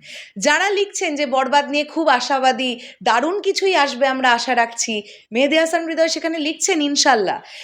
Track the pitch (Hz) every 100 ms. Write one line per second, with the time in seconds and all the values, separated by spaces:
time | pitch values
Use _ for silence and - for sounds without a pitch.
0 | - - - 196 254 311 392 403 392 -
1 | 359 285 277 262 254 285 254 294 294 320
2 | 311 247 247 269 262 247 254 233 - -
3 | 226 226 302 403 370 - 381 339 285 240
4 | 269 262 254 233 262 240 233 - - 214
5 | - - _ 226 277 311 320 330 320 320
6 | 320 320 330 330 294 - - 339 285 285
7 | 294 233 180 120 - -